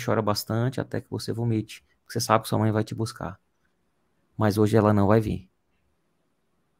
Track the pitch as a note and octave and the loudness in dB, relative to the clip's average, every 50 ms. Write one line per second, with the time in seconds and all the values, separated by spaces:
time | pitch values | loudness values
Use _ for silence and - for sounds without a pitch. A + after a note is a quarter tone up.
0 | A#2+ A#2+ A2 A2 G#2+ G#2 G2+ - - - A2 A2+ A#2 C3 - - - - - G#2+ | 0 0 0 0 0 0 -2 -2 -4 -4 -4 -2 -2 -2 -4 -6 -8 -6 -6 -10
1 | - - G#2+ G#2 - - G#2 A2+ A#2+ A#2 A2 A2 G#2+ - - - _ _ _ _ | -8 -8 -10 -10 -8 -6 -6 -4 -2 -2 -2 -2 -4 -6 -12 -20 _ _ _ _
2 | _ - - A#2+ - - A2 A2 - - A2+ G#2+ G#2+ A2 G#2 G#2+ A#2 - A#2 A2 | _ -8 -6 -6 0 2 2 0 0 0 -2 0 0 2 0 0 -2 -4 -4 -6
3 | A2 - - - - E2 F#2+ - _ _ _ _ _ _ _ _ _ _ _ _ | -6 -8 -8 -10 -12 -12 -12 -14 _ _ _ _ _ _ _ _ _ _ _ _
4 | _ _ _ _ _ _ - - A2 G#2 F#2+ A2 G#2+ G#2 A2+ A2+ G#2 G#2+ G#2+ G2+ | _ _ _ _ _ _ -4 0 0 0 2 4 2 4 4 4 4 6 4 4
5 | G2+ G2 G#2+ A2+ A2 G#2 F#2 F#2 - _ _ _ _ _ _ _ _ _ _ _ | 4 4 4 4 2 0 -6 -6 -8 _ _ _ _ _ _ _ _ _ _ _
6 | _ _ _ _ _ _ _ _ _ _ _ _ _ _ _ | _ _ _ _ _ _ _ _ _ _ _ _ _ _ _